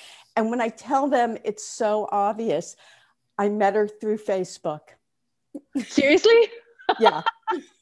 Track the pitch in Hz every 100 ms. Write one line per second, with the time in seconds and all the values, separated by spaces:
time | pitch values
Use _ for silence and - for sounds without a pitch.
0 | - - _ 226 226 240 220 - 226 269
1 | 285 262 240 220 - 208 - - 220 214
2 | 208 202 202 220 226 151 175 - - _
3 | _ _ _ - 202 208 196 208 208 208
4 | 214 214 214 190 180 - 170 151 - _
5 | _ _ _ _ _ 277 - 285 220 -
6 | 277 330 427 466 453 - _ _ - -
7 | 220 - 453 - - 339 - _